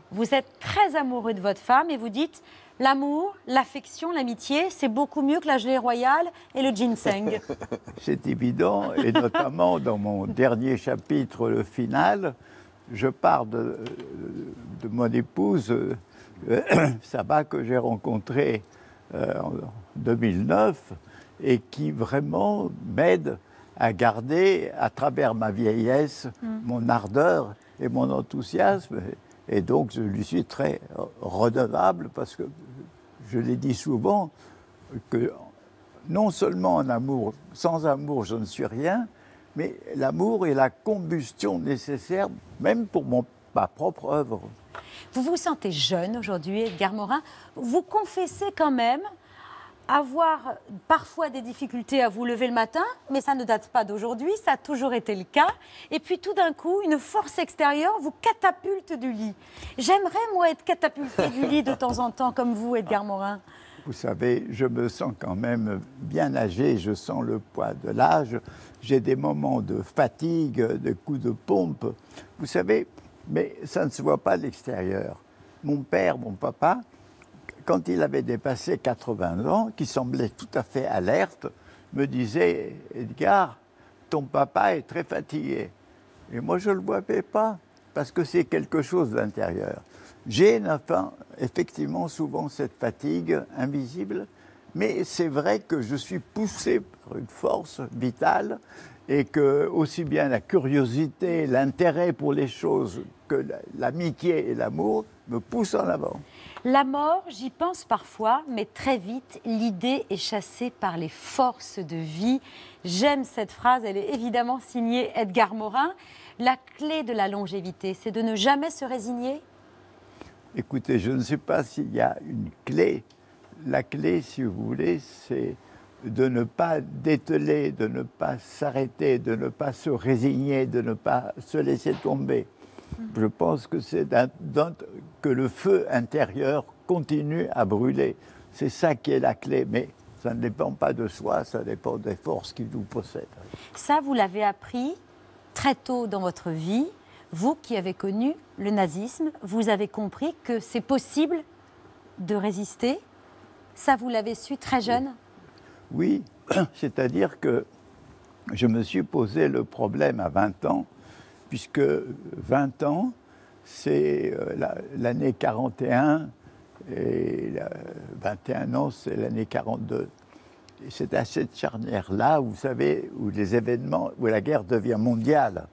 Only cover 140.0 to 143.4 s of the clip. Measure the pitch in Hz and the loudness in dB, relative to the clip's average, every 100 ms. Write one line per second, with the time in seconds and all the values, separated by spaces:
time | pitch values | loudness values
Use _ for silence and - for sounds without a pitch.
140 | - - 120 117 117 104 - 139 143 120 | -20 -10 -6 -4 -4 -2 -4 0 0 0
141 | 110 - - - - 113 110 113 120 117 | -4 -6 -2 -2 -2 -6 -6 -6 -4 -6
142 | 104 98 160 147 - - 113 120 95 117 | -6 -6 -4 -6 -6 -10 -8 -8 -8 -8
143 | 98 - - - | -8 -10 -14 -18